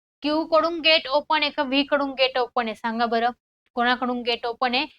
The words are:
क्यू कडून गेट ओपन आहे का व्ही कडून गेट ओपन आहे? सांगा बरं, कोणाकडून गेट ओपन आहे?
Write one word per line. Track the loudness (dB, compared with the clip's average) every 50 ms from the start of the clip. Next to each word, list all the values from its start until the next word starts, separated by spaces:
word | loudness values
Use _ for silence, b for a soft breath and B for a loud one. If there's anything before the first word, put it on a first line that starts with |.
| _ _ _ _
क्यू | -4 -2 0 0 0
कडून | 2 2 2 2 2 -2 0
गेट | 2 2 2 2 2 0
ओपन | 0 0 2 2 0 0
आहे | 0 -2
का | -2 -2
व्ही | -2 0 0 0 0
कडून | 0 0 0 0 -2
गेट | 0 0 0 2 2 0
ओपन | -2 0 _ -4 -4
आहे? | -4 -6
सांगा | -6 -6 -4 -2 -2 -2
बरं, | 0 0 0 0 -2 -4 -6 _ _ _ _ _ _ _
कोणाकडून | -2 0 2 2 0 0 -2 -4 -4
गेट | -2 -4 -4 -2 -4
ओपन | -6 -4 -2 -2 0 0
आहे? | 0 -2 -4 -8